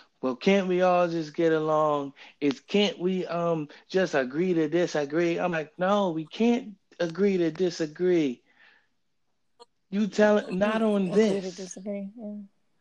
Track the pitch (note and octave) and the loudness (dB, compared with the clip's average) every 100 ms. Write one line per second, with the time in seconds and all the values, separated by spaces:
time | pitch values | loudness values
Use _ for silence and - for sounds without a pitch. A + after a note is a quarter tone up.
0 | - _ C3 A#2+ G3 G3 F#3 F3+ F#3 F3+ | -20 _ -6 -2 2 2 2 2 2 4
1 | F3 E3 D3+ D3+ E3 D#3+ D#3 D#3 D#3 D3 | 2 -2 -6 0 2 2 2 2 2 0
2 | C#3 - - - C#3+ C3+ - G3+ G3+ - | -4 -12 -20 -4 -2 -2 -2 0 0 0
3 | F3+ F#3 E3+ E3+ E3+ E3 D3 - - F#3 | -2 -2 -2 -2 0 -2 -4 -14 -4 0
4 | F3+ C#3+ B2+ D3 F#3 E3 D3+ E3+ E3 D#3 | 0 0 0 0 0 2 2 0 0 -2
5 | C#3+ D#3 E3+ E3+ F3+ D#3+ D3 - F#3 G3+ | -2 0 0 0 -2 -2 -6 -4 0 2
6 | F#3+ D#3+ D#3 - A#3 A#3+ A3 - _ - | 0 -2 -6 0 2 2 -2 -18 _ -6
7 | E3+ E3+ G3+ F#3+ E3 D#3+ F3+ E3+ D#3 D3+ | -4 0 2 2 0 0 -2 -2 -6 -2
8 | F#3 F3 C#3+ A#2 _ _ - _ _ _ | 2 2 2 -2 _ _ -20 _ _ _
9 | _ _ _ _ _ - - _ - G3 | _ _ _ _ _ -20 -20 _ -8 -4
10 | G#3+ G#3 G#3 G#3 - F#3 G#3 A3 A3 G3+ | -2 4 4 4 0 -2 0 0 0 0
11 | F#3 F#3+ A3 G3 F#3 F3+ F#3 - G3+ G3+ | 2 2 2 0 -4 -10 -14 -12 -10 -10
12 | G3 A#3 G#3 G#3 G3+ _ _ _ | -10 -12 -12 -12 -16 _ _ _